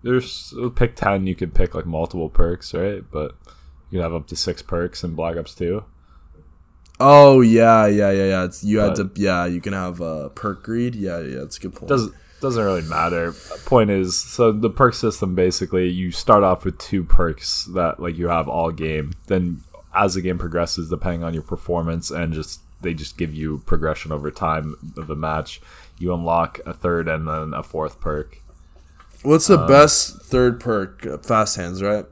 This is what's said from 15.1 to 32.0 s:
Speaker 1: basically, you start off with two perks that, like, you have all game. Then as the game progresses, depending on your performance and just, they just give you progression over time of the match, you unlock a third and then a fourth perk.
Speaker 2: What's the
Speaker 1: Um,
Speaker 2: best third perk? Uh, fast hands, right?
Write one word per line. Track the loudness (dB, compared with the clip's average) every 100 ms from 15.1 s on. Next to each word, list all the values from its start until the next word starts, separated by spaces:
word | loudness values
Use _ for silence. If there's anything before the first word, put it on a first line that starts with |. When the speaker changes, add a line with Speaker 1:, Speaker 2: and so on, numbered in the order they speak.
| -4 -4
Speaker 1:
basically, | -2 -2 -2 -4 -2 -2
you | -2 -6
start | -6 4 4
off | 4 0 -4
with | -8
two | -6 -6 6
perks | 6 6 -2 -8 -8 -6
that, | -2 -2 -2
like, | -8 -4
you | -2
have | -2 -2
all | -4 -4
game. | -4 -6 -4 -6 -12 -4
Then | -2 -2 -6 -14 -20 -6 -2
as | 0 -2
the |
game | -4 -4
progresses, | -4 -4 -4 -6 -6
depending | -6 -4 -6
on | -6
your | -8
performance | -8 -10 -4 -4 -2 -6 -6
and | -6 -6
just, | -6 -10 -14 -20 -12
they | -10
just | -8 -12 -8
give | -8
you | -6 -8 -8 0
progression | 2 2 -4 -8
over | -8 -8
time | -6 -4 -4 -6 -12 -16 -16
of | -10
the | -8
match, | -6 -6 -8 -14 -20 -20 -20 -8
you | -6
unlock | -4 0 0 -2 -6 -16
a |
third | -6 -4 -2 -2
and | -4 -4
then | -6 -6
a | -10
fourth | -10 -8 -8 -6
perk. | -6 -6 -10 -18 -20 -20 -20 -20 -20 -20 -20 -8
Speaker 2:
What's | 2 4 6
the | 4
Speaker 1:
Um, | 8
Speaker 2:
best | 8 8 4 -4 -8
third | -4 2 2 0
perk? | -4 -4 -4 -10 -12
Uh, | -12
fast | 0 0 0 -4
hands, | -8 -4
right? | -2 -2